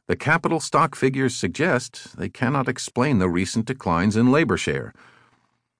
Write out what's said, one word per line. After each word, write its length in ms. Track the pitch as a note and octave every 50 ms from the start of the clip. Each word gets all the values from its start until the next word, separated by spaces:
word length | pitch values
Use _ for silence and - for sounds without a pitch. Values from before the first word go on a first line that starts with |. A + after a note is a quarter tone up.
| _ -
the 80 | F2+
capital 420 | - - C#3 D#3+ E3 - E3 E3 D#3+
stock 380 | - - - D3 D#3+ D3 -
figures 400 | - - C3+ C3 C3+ C3+ B2 -
suggest 800 | - - F2+ E2 - D3+ F#3 C#3+ B2 - - - - - - -
they 140 | - F2 G#2
cannot 360 | - - B2+ A#2+ D3 C#3 C3
explain 520 | C3+ B2+ - - - - A#2+ B2 D3+ C#3 G2
the 100 | F#2 F#2
recent 380 | E2+ F2+ F#2+ - - A#2 A2
declines 500 | - C3 - - F#2 E2+ E2+ F2 G#2+ G2
in 160 | A2 A#2+ B2+
labor 240 | C3 D#3 E3 B2+ F#2
share. 380 | D#2+ - - D2 C2+ A1+ - - _ - - _ _ _ _ _ _ _ _ _ _ _ _ _